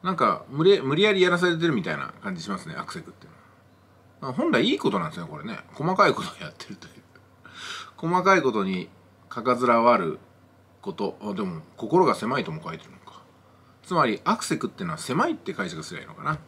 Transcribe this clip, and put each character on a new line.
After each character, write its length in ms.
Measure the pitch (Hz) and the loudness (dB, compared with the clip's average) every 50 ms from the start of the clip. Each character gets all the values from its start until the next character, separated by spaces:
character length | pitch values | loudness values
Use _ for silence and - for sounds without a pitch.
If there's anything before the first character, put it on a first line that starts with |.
な 100 | - 180 | -2 -2
ん 40 | 185 | 0
か、 280 | 156 131 107 90 - - - | 2 2 2 2 0 -6 -8
無 140 | 131 143 165 | -4 4 6
理-、 160 | 190 202 180 | 6 6 6
無 120 | 135 131 143 | 4 0 2
理 80 | 160 | 4
や 100 | 202 214 | 4 4
り 80 | 208 190 | 4 4
や 100 | 180 180 | 4 4
ら 80 | 175 175 | 4 2
さ 100 | 180 180 | 2 2
れ 80 | 170 | 2
て 100 | 160 165 | 2 0
る 60 | 170 | 0
み 100 | 147 107 | 0 0
た 100 | 82 87 | -2 -4
い 40 | 78 | -6
な 160 | 71 67 - - - | -6 -6 -10 -12 -10
感 140 | - 101 92 | -8 -8 -8
じ 60 | 85 | -8
し 80 | 80 104 | -8 -8
ま 80 | 98 90 | -8 -8
す 100 | - 82 | -8 -12
ね、 60 | 71 | -10
ア 80 | 67 78 | -10 -10
ク 80 | - | -10
セ 80 | - 90 | -12 -14
ク 100 | - - | -14 -16
っ 40 | - | -20
て 120 | - - | -20 -20
い 20 | 80 | -20
う 40 | - - - - - - _ _ _ _ _ _ _ _ _ - _ _ | -20 -20 -20 -20 -20 -20 _ _ _ _ _ _ _ _ _ -20 _ _
の 60 | - 135 | -10 -8
は。 40 | |
だ 40 | 127 | -4
か 60 | 147 | -2
ら、 20 | 294 | 0
本 80 | 339 | 2
来 120 | - - - | 4 4 4
い 100 | 226 339 | 4 2
い 40 | - | 2
こ 120 | - 131 | 0 0
と 80 | - 98 | 0 0
な 60 | 82 | -4
ん 20 | 78 | -4
で 60 | - | -8
す 60 | 87 | -10
よ、 60 | 85 | -12
こ 120 | 78 76 73 | -12 -14 -14
れ 60 | 76 | -12
ね。 140 | 113 107 - - - - | -12 -12 -12 -14 -18 -10
細 200 | - 139 170 185 | -4 -2 -2 4
か 120 | - 202 | 6 4
い 80 | 165 - | 4 4
こ 80 | - | 0
と 60 | - - | -4 -10
を 40 | - - | -12 -12
や 100 | 165 151 | -14 -14
っ 20 | - | -14
て 120 | - - - | -16 -18 -18
る 80 | 98 | -18
と 100 | - - | -18 -18
い 40 | - | -20
う。 20 | - - _ _ _ - _ _ _ _ _ - - - - - - - - - - | -20 -20 _ _ _ -20 _ _ _ _ _ -20 -20 -16 -14 -12 -12 -12 -14 -16 -14
細 260 | - - 165 175 180 | -6 -2 0 0 4
か 140 | 175 196 190 | 6 6 4
い 60 | 180 | 6
こ 100 | 147 131 | 4 2
と 100 | 110 107 | 2 2
に 260 | 98 95 95 92 - - - - _ - _ _ - - | 0 0 -2 -4 -6 -8 -14 -20 _ -20 _ _ -20 -14
か 140 | - 123 | -12 -4
か 140 | 110 127 123 | 0 0 2
ず 100 | 117 127 | 2 4
ら 140 | 123 117 117 | 4 4 6
わ 160 | 113 120 117 | 6 6 4
る 220 | 101 90 80 - - - _ _ _ _ _ _ _ _ _ _ _ | 4 2 -2 -4 -6 -12 _ _ _ _ _ _ _ _ _ _ _
こ 100 | - 202 | -12 -12
と。 260 | - - 202 196 - - | -6 -4 -4 -6 -6 -6
あ、 140 | - 208 202 | -8 -8 -4
で 80 | 185 | -4
も、 200 | 208 185 170 160 - - - | -4 -6 -6 -10 -14 -18 -14
心 280 | - - 104 143 185 175 | -12 -6 2 4 4 4
が 100 | 139 101 | 4 2
狭 240 | - 113 113 175 - | 0 -2 -4 -2 -2
い 60 | - | -4
と 80 | - | -6
も 100 | 80 78 | -8 -10
書 100 | - - | -10 -12
い 60 | 82 78 | -12 -12
て 60 | - | -16
る 60 | - | -20
の 80 | - - | -20 -20
か。 220 | - - - - - _ _ _ _ _ _ _ _ _ _ _ | -20 -20 -20 -20 -20 _ _ _ _ _ _ _ _ _ _ _
つ 120 | _ - 185 | _ -4 0
ま 120 | 165 143 | 2 2
り、 140 | 117 104 - - | 2 0 -2 0
ア 120 | 165 214 | -2 -2
ク 80 | - - | -2 -2
セ 120 | - 156 | -4 -4
ク 120 | 151 - - | -4 -4 -8
っ 20 | |
て 140 | - - - | -8 -8 -8
の 80 | 85 | -8
は 60 | 151 - | -6 -8
狭 300 | - - 127 165 254 339 | -6 -4 0 0 0 0
い 40 | |
っ 20 | 320 | 0
て 180 | - - - 175 | -4 -6 -10 -6
解 160 | - 196 175 | -6 -6 -6
釈 120 | 175 156 | -6 -10
す 120 | - - - | -12 -12 -12
れ 60 | - | -14
ば 20 | |
い 40 | - | -14
い 20 | - | -16
の 60 | - | -18
か 100 | - - | -10 -6
な。 80 | 147 | -6
う 20 | 156 | -6
ん。 40 | 151 - | -6 -8